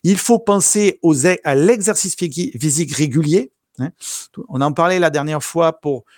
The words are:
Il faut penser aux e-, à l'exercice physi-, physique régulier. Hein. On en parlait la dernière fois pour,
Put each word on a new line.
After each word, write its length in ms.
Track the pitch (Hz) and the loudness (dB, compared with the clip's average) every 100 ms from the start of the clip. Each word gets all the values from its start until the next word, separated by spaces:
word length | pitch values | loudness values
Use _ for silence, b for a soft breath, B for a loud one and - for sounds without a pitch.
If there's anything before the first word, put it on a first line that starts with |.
Il 140 | 170 190 | 0 0
faut 200 | - 233 | 2 2
penser 600 | 233 202 - 214 202 - | 2 2 2 2 0 2
aux 240 | 165 143 160 | 0 2 2
e-, 140 | 180 | 0
à 140 | 156 139 | 0 2
l'exercice 580 | 170 240 190 202 190 | 4 2 0 -2 -4
physi-, 380 | - 175 170 175 117 | -4 -6 -4 -6 -4
physique 380 | 151 143 151 | -2 -2 -2
régulier. 560 | 139 151 139 151 180 262 _ _ - | -2 0 0 2 0 0 _ _ -8
Hein. 100 | 135 - B B B - - | -8 -8 B B B -18 -10
On 120 | 135 | -4
en 120 | 143 | -2
parlait 280 | 147 170 185 | 0 0 2
la 100 | 170 | 0
dernière 320 | 147 147 156 | 0 -4 -6
fois 380 | - 165 165 160 | -4 0 0 0
pour, 240 | 147 131 - | -4 -6 -8